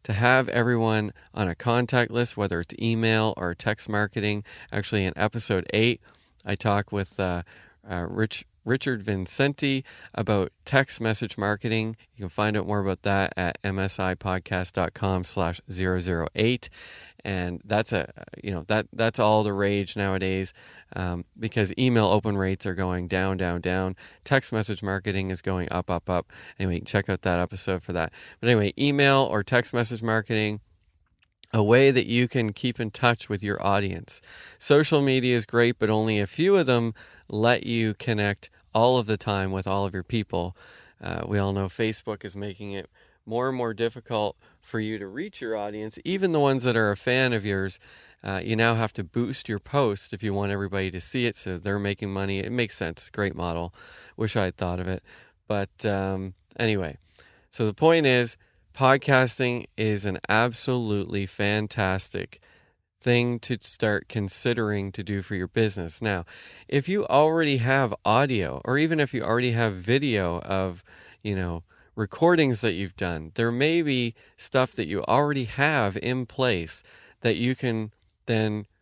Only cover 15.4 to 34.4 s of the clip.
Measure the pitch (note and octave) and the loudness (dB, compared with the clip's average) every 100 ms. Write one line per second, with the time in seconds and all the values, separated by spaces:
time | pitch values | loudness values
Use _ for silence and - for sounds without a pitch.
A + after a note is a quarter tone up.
15.4 | E2+ F2 - F#2 F#2 F#2 F2 E2+ D#2 - | -2 -2 -8 -4 0 0 0 -2 -2 0
16.4 | A2 B2 - - - - - - - F#2+ | 2 0 -6 -16 -20 -20 -20 -14 -8 -4
17.4 | F2+ F2 G#2 G#2 A2 G#2 C2 - - - | -4 -6 -2 -2 0 -2 -4 -10 -18 -12
18.4 | - F#2 D#2+ G#2+ - - A2+ - G#2+ G#2+ | -8 -6 0 0 0 0 0 4 4 4
19.4 | G#2 G2 G2+ G2+ F#2+ G#2+ G2 F#2+ F#2+ F#2+ | 2 0 0 0 -2 -2 -2 -2 -2 -2
20.4 | F#2+ - - - - - F#2 F2 - - | -4 -10 -20 -20 -12 -6 -4 -4 -8 -10
21.4 | A2 - G2 - B2+ A#2 G2+ G#2 G#2+ G2+ | -4 -2 -2 0 2 4 4 4 2 0
22.4 | F#2+ F#2+ G2+ F2+ F#2 F2+ F2+ F#2 F#2+ F#2 | 0 -2 -4 -2 -2 -2 -2 0 0 0
23.4 | F2+ F2 F2+ F#2 F#2 F#2 - - - C3+ | -2 -2 -2 0 -2 -6 -14 -20 0 0
24.4 | - A2 G#2+ F#2+ G2+ G2 G#2 F#2+ F#2+ F#2 | 2 -2 -2 -4 -4 -4 -2 -2 -2 -4
25.4 | - F#2 F2 F2+ F2+ F2 - F2+ - - | -2 -2 -2 -4 -2 -4 0 -2 -4 -12
26.4 | - - F#2+ F2 - G2+ G2 F#2+ F#2 F2 | -18 -6 -2 -2 -2 -2 0 -2 0 0
27.4 | F2 G2 - F#2 - F2 E2 - - - | 0 -4 -4 -4 -4 -4 -4 -6 -20 -4
28.4 | A#2 A#2 G2+ - C#3+ C#3+ C#3 C3+ C3 G#2 | 2 4 2 0 0 4 6 6 4 0
29.4 | G2+ B2 A#2+ A#2+ A2+ A#2 A2+ A2 G#2+ A2 | 2 0 0 -2 -2 -4 -2 -2 0 -2
30.4 | G#2+ G#2 - _ _ _ _ _ _ _ | 0 -4 -10 _ _ _ _ _ _ _
31.4 | - A2+ G#2 B2 C#3 B2+ - A#2+ B2 C3 | -2 2 6 8 8 6 2 2 2 0
32.4 | A2 G#2 B2+ A2+ A2+ - B2 A#2 - G2+ | -2 -2 -4 -4 -6 2 2 2 -2 -4
33.4 | G2+ - G2 G2 G2 F2 - - - - | -4 -2 2 2 0 -4 -10 -16 -18 -20